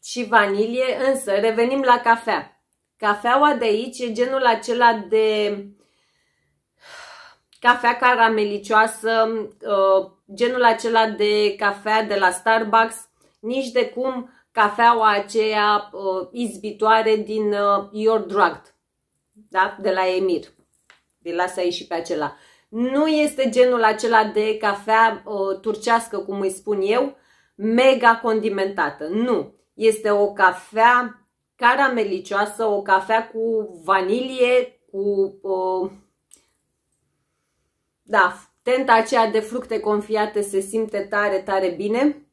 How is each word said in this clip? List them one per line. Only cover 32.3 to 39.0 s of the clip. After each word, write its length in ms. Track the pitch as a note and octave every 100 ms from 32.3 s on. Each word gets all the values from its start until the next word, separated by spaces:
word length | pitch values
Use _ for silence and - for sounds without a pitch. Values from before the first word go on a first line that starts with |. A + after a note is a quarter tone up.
| G3 G#3 - A3+
o 160 | G3+
cafea 480 | G3+ F#3+ F#3 A3 A3+
cu 400 | A3+ A3+ A3+ G#3 F3
vanilie, 1000 | E3 F#3+ F#3 A#3 C4 C4 B3 B3+ B3 _ _
cu, 480 | G3 G3+ G3+ F#3+ G3
uh, 500 | G3 F#3+ F#3 F#3 F#3+ - _ _ _ - _ _ _ _ _ _ _ _ _ _ _ _ _ _ _ _
da, 480 | _ G#3 F3+ - _ _
tenta 320 | - B3+ C4+
aceea 360 | A3+